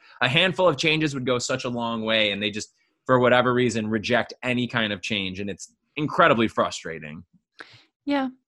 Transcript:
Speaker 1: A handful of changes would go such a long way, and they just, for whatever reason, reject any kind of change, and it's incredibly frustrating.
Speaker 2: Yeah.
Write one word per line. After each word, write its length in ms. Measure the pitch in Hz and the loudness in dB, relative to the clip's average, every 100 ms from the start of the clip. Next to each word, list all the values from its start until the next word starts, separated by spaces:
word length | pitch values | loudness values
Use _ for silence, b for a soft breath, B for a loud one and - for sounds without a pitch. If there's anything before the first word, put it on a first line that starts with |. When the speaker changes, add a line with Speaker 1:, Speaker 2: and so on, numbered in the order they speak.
| b b | b b
Speaker 1:
A 80 | 127 | 0
handful 380 | 160 185 180 180 | 2 2 2 2
of 80 | 139 | 2
changes 380 | 160 156 156 | 0 0 0
would 120 | 135 127 | -2 -2
go 120 | 123 | -2
such 260 | - 131 | -2 -4
a 40 | 127 | -4
long 340 | 120 117 113 | -6 -4 -4
way, 300 | 110 110 107 | 0 2 2
and 100 | 98 | 0
they 80 | 107 | -4
just, 220 | 104 - _ _ _ - | -6 -10 _ _ _ 2
for 120 | 127 | 4
whatever 340 | 123 123 123 | 6 4 4
reason, 340 | 123 123 110 107 | 2 2 0 -2
reject 440 | 110 95 117 107 - | -2 0 0 0 -6
any 240 | 123 123 120 | -4 -2 -2
kind 260 | 120 107 | -2 -2
of 80 | 98 | -4
change, 360 | - 104 95 92 | -4 -4 -4 -6
and 100 | 101 | -8
it's 240 | 92 - _ _ - | -10 -16 _ _ -6
incredibly 520 | 147 - 165 117 110 | -2 4 4 4 2
frustrating. 760 | - 92 - 85 80 76 78 85 _ _ - B B B _ | 0 -2 -4 -10 -12 -12 -16 -18 _ _ -20 B B B _
Speaker 2:
Yeah. 240 | 285 285 262 262 | -4 -2 -4 -8